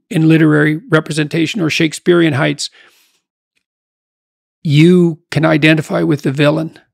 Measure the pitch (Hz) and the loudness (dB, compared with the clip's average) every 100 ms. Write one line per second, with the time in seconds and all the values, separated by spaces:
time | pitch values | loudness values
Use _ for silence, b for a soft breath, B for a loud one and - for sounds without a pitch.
0 | - 165 160 160 156 151 151 156 254 156 | -6 0 2 4 2 2 0 -2 -2 -4
1 | - 156 151 170 156 226 160 - 160 - | -2 -6 -4 -4 -4 -2 -4 -2 -4 -4
2 | - 175 165 135 151 143 - b b b | 0 0 0 -2 -4 -6 -10 b b b
3 | b b _ _ _ _ _ _ _ _ | b b _ _ _ _ _ _ _ _
4 | _ _ _ _ _ _ 156 143 165 180 | _ _ _ _ _ _ -2 4 4 4
5 | 170 156 - 147 160 156 156 160 - 175 | 2 -2 -6 -2 0 2 2 0 -2 -4
6 | 165 143 151 135 147 156 160 - _ | -2 -2 -4 -2 0 -2 -6 -12 _